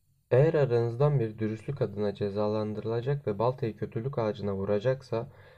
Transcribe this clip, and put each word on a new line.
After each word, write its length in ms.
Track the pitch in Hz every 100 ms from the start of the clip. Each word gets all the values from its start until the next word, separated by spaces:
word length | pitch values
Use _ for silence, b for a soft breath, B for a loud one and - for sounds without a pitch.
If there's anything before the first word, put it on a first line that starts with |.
| _ _ -
Eğer 240 | 123 151
aranızdan 680 | 160 131 120 117 117 147 139
biri 180 | 113 107
dürüstlük 440 | 107 107 - 143
adına 320 | 107 101 104
cezalandırılacak 1120 | 101 104 101 104 107 107 104 107 117 123 143 123
ve 120 | 101
baltayı 380 | 117 127 117 -
kötülük 420 | 107 117 113 139
ağacına 360 | 110 101 101
vuracaksa, 760 | 98 98 104 117 135 - 113 135 B B